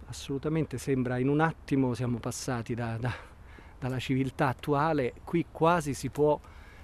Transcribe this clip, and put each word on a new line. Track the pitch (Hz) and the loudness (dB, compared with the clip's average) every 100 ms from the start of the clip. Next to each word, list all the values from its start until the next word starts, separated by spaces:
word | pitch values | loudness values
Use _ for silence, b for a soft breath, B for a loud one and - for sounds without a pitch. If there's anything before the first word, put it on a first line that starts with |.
| - | -14
assolutamente | 123 - 139 151 160 147 120 | -10 -6 -4 0 0 0 -2
sembra | - 131 123 123 | 0 0 2 2
in | 131 | 2
un | 147 | 4
attimo | 160 - - 135 131 | 2 0 0 2 4
siamo | 117 123 117 | 2 -2 -2
passati | 120 - - 120 110 | -4 -6 -4 -4 -2
da, | 117 117 113 | -4 -4 -2
da, | 120 - B B B B B B | -4 -4 B B B B B B
dalla | 127 127 | -4 -4
civiltà | - 131 131 - 143 | 0 2 0 2 0
attuale. | 120 - 143 160 151 120 - | 0 0 2 2 2 0 -4
Qui | - 170 - | -2 0 0
quasi | - 160 175 147 | 2 4 4 2
si | 127 135 | -4 -4
può | - 147 147 - B B B | 2 4 4 -2 B B B